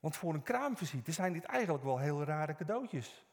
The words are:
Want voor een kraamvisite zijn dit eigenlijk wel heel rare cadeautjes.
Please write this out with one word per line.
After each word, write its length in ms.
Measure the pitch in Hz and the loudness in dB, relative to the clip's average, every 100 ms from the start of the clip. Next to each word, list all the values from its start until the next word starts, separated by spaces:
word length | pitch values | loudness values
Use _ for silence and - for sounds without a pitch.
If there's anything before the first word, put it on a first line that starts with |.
Want 160 | 156 - | -4 -2
voor 180 | 175 | 0
een 80 | 156 | 0
kraamvisite 680 | - 247 285 240 160 139 117 | 0 0 2 0 -2 -4 -4
zijn 200 | 160 185 | 0 0
dit 120 | 170 | 0
eigenlijk 400 | - 254 208 147 | 0 2 4 2
wel 140 | 135 127 | 2 2
heel 260 | 143 147 | 2 2
rare 300 | 147 151 156 | 0 0 0
cadeautjes. 720 | 151 156 226 254 143 113 - - | -2 -2 -2 0 -4 -6 -12 -20